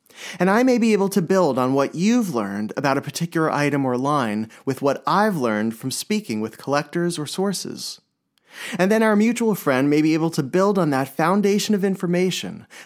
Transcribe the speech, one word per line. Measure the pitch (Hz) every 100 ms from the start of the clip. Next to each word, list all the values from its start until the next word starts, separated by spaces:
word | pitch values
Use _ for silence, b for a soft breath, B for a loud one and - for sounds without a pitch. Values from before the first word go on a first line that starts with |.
| _ B B B
And | 180
I | 214
may | 262 240
be | 226
able | 208 196
to | 202
build | 160 190 165 127
on | 127
what | 135 139 156
you've | 202 247 196
learned | 120 98 101 107 -
about | 139 135
a |
particular | 139 - 170 165 156
item | 135 147 139
or | 135 123
line | 139 147 113 107 110 B
with | - 127
what | 139 131
I've | - 180 214 175
learned | 120 107 110 113
from | 131
speaking | - - 214 208 110
with | 220 -
collectors | - 143 156 175 175 165
or | 143
sources. | - 196 180 - - - - _ _ _ _ B B B 208
And | 185
then | 220
our | 220
mutual | 208 226 233 226
friend | 196 147 127 143
may | 151
be | 156
able | 160 160
to | 160
build | 135 180 196 196
on | 160
that | 135 135 -
foundation | 165 202 202 202 202
of | 208
information | 196 185 175 175 185 - 92 - - B